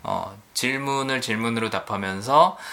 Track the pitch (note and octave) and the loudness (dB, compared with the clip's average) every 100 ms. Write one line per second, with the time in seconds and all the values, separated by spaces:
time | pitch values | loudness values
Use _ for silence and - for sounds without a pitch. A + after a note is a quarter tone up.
0 | - F#2 F2+ G2+ - - B2+ C3+ C#3 C#3 | -4 -4 -4 -12 -10 -4 -2 -2 -2 -2
1 | C3+ C3 A#2 A2 A#2 A2+ A2 G2 - G2+ | 0 -2 0 -2 0 0 -2 -2 -4 -4
2 | F#2+ F#2+ A2+ D3 F3+ - - | -4 -4 4 6 6 4 -12